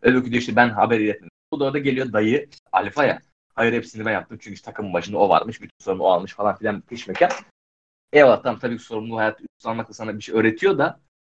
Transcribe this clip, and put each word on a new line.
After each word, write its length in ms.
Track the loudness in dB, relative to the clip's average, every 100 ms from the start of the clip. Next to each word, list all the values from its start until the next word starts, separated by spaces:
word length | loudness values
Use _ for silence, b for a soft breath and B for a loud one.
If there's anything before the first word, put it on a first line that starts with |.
Öbürkü 280 | 2 2 0
diyor 100 | -2
işte 160 | 0 2
"Ben 120 | 2
haber 320 | 2 2 2
iletmedim." 300 | 0 -4 -10 _ _
Bu 80 | -4
da 40 |
orada 140 | -2 -2
geliyor 340 | -2 -2 -2
dayı, 360 | 0 2 0 -2 -16 _
alfa 320 | -4 -2 0
ya. 180 | 0 0 -10 _ _
"Hayır, 180 | -2 0
hepsini 320 | -2 -6 -8
ben 80 | -4
yaptım 260 | -4 -6 -14
çünkü 140 | -16
işte 100 | -16
takımın 280 | -14 -10 -4
başında 260 | -4 -2 2
o 100 | 4
varmış. 340 | 4 0 -10
Bütün 120 | -16 _
sorumluluğu 280 | -6 0 2
o 40 |
almış." 220 | 2 0
falan 220 | -4 -4 -2
filan, 240 | -4 -6
peşmekan. 500 | -10 -14 -8 0 0 0 -14 _ _ _ _ _ _
Eyvallah, 280 | 6 6 6
tamam, 160 | 0 -4
tabii 160 | -6 -8
ki 60 |
sorumluluğu 360 | -8 -10 -6 -2
hayat 220 | -2 -4
üstüne 320 | -12 _ -8
almak 160 | -6 -8
da 40 |
sana 240 | -10 -10 -8
bir 60 |
şey 120 | -2
öğretiyor 440 | 2 2 2 2 2
da 220 | 0 -2 _ _